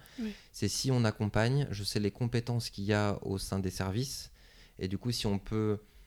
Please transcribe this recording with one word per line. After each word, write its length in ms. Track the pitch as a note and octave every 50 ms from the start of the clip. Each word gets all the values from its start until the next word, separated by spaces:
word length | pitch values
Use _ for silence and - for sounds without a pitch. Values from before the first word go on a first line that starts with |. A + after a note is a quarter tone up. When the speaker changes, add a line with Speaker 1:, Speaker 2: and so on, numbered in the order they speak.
| - - - -
Speaker 1:
Oui. 140 | A3+ A3 - - - - -
Speaker 2:
C'est 160 | - - G2+
si 220 | - - - C3
on 120 | C3 B2 A#2
accompagne, 640 | A2 - - A2 G#2 - G#2 A2 A#2+ C3 C#3+ C#3+ -
je 120 | - G2 G2
sais 160 | - - A2
les 120 | G#2 G2+
compétences 580 | - - B2+ A#2 A#2+ A#2+ A#2 - A#2+ A#2 A2+ -
qu'il 160 | - - G2
y 80 | G2+ G#2+
a 260 | G#2 G#2 G#2 G2+ -
au 160 | - - F#2+ F#2+
sein 220 | - - - G2
des 100 | F#2+ F#2
services. 640 | - - F#2+ F#2+ F#2+ A2 C3+ C#3 - - - - - - - - - - - - - -
Et 100 | - F#2+
du 100 | G2 G2
coup, 140 | - A#2+
si 160 | A#2 - - A2+
on 100 | G2+ G2
peut 420 | - - A2 A2 G#2+ G#2+ G#2 G2+ - - - - -